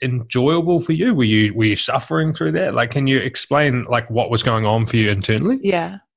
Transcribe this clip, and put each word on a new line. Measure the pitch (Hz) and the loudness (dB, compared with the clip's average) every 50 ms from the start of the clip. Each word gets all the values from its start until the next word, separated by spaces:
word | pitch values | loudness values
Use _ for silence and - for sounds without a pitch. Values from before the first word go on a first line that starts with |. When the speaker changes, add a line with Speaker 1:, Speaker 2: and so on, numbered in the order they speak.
Speaker 1:
enjoyable | 131 127 123 123 113 - - 127 123 143 160 170 165 170 175 165 | -6 -4 -4 -4 -6 -4 -2 0 2 2 2 2 2 2 0 0
for | 170 - 160 | 0 0 0
you? | 160 190 254 226 | 0 0 0 2
Were | 143 120 | 2 2
you, | 107 107 107 107 104 98 | 4 4 4 2 2 2
were | 117 110 | 2 2
you | 107 101 | 2 2
suffering | - - - 123 139 - - 160 160 156 156 | 0 0 -2 -2 -4 -4 -2 -2 0 0 0
through | 151 - 165 156 156 | -2 -2 -2 -2 0
that? | 170 185 151 - | 0 -2 0 0
Like, | 120 123 120 | 0 -2 0
can | - 139 135 | -2 0 0
you | 135 135 131 | 2 2 0
explain, | 98 135 - - - - 139 147 151 143 127 123 113 - | 0 -2 -6 -8 -4 0 0 2 2 2 0 -2 -2 -2
like, | 120 120 117 - | -2 -2 -2 -2
what | 113 117 107 90 | -2 -2 0 0
was | 117 113 | -2 -2
going | - 127 113 110 110 | 0 0 0 2 2
on | 104 107 113 113 | 2 2 2 0
for | 110 - | 0 0
you | 113 107 104 | 2 2 2
internally? | 104 98 92 - 110 110 143 202 262 269 | 0 0 0 -2 0 0 0 0 -2 -2
Speaker 2:
Yeah. | - 196 185 170 165 175 196 196 - _ _ | -2 -2 -2 -2 -2 -6 -8 -12 -18 _ _